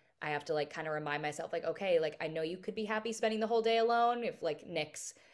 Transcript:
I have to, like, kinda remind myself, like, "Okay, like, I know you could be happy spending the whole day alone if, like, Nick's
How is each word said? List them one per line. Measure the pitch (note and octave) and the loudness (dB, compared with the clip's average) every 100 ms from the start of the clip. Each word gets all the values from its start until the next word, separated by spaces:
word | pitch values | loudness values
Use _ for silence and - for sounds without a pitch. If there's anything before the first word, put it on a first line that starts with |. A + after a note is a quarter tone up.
| _ _ | _ _
I | D3 | -4
have | D3 - | -2 0
to, | |
like, | D3+ D3 | -2 0
kinda | - D#3 | -4 -4
remind | D3+ D3+ D3 | -4 -2 -2
myself, | D3+ D3 E3 | -2 -4 -4
like, | E3+ | -4
"Okay, | E3 D#3+ G3 E3+ | -4 -2 4 4
like, | D#3 D3+ | 4 -2
I | D#3+ | -4
know | D#3+ | -2
you | D#3+ F#3 | -4 -4
could | F#3 | -6
be | G3 | -6
happy | G#3 A3 A3 | -2 -2 -2
spending | A3+ A3 A3 | 0 0 2
the | A3 | 2
whole | A#3 | 2
day | A3+ A3+ | 4 4
alone | A3+ A#3 A#3 A#3+ | 6 6 4 4
if, | A3+ D#3 | -2 -2
like, | E3 D3+ - | -2 -4 -4
Nick's | E3 D3+ - - - - | -4 -4 -6 -12 -14 -20